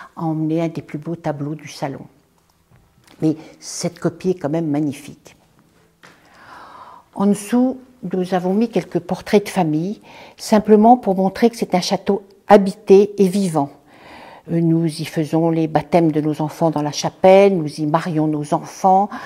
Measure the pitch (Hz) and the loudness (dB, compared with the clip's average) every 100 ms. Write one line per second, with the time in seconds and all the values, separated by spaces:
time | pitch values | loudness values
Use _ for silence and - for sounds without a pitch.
0 | - - 165 156 156 165 165 160 - 151 | -18 -8 -6 -4 -2 -2 -4 -6 -12 -12
1 | 160 165 160 143 143 156 147 - 143 131 | -10 -8 -8 -8 -8 -10 -14 -12 -10 -10
2 | - _ _ _ _ _ _ _ _ _ | -18 _ _ _ _ _ _ _ _ _
3 | _ - 156 151 - - - - 170 - | _ -4 -4 -4 -10 -20 -16 -10 -10 -6
4 | 170 165 185 180 139 165 160 143 151 - | -6 -4 -6 -4 -4 -4 -2 -2 -4 -6
5 | - - - _ _ _ _ _ _ _ | -14 -20 -20 _ _ _ _ _ _ _
6 | - _ _ - - - - - - - | -20 _ _ -20 -20 -20 -20 -20 -20 -20
7 | _ - 202 196 - 240 254 254 - _ | _ -2 0 0 0 0 0 -4 -14 _
8 | 180 185 180 185 180 202 226 196 - 175 | -8 -6 -2 -2 0 -2 0 -2 -2 -6
9 | - 185 - 208 208 202 165 151 180 226 | -4 -10 0 0 0 -2 -2 -2 -4 -10
10 | - - - - - 214 208 214 226 247 | -16 -20 -20 -12 0 0 4 6 6 4
11 | 202 185 190 190 233 - 202 180 - 190 | 2 -2 -2 0 0 0 -2 -2 -2 -4
12 | - 196 - _ - 208 196 - - 196 | -2 -4 -4 _ 4 6 4 -2 6 6
13 | 208 - 190 202 190 156 143 - _ - | 6 2 0 2 -2 -2 -4 -8 _ -20
14 | - - - - - 170 165 165 165 160 | -20 -20 -20 -18 -4 0 2 2 0 -4
15 | 151 170 147 160 165 165 160 151 - 175 | -8 -6 -2 0 0 0 0 -2 0 2
16 | 165 156 151 151 151 - 165 147 147 - | 2 0 -2 -4 -6 -2 -2 -2 -4 -6
17 | 156 - 190 190 202 185 147 160 151 165 | -8 2 6 8 6 2 -4 -6 -2 -2
18 | 180 156 156 151 147 156 147 - 190 190 | -2 -2 -2 -2 -4 -6 -6 -2 2 2
19 | 208 254 | 0 -8